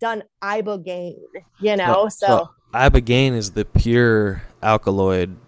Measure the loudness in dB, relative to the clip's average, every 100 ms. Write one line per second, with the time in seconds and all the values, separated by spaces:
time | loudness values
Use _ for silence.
0 | -8 -8 -12 -12 -6 -6 -6 -8 -10 -12
1 | -12 -16 -20 -20 _ -6 -2 0 0 0
2 | 0 -2 0 0 -2 _ _ 2 4 4
3 | 4 2 2 -2 -6 -6 -2 0 2 4
4 | 4 2 0 -4 -12 -6 0 0 0 0
5 | 0 0 -2 -8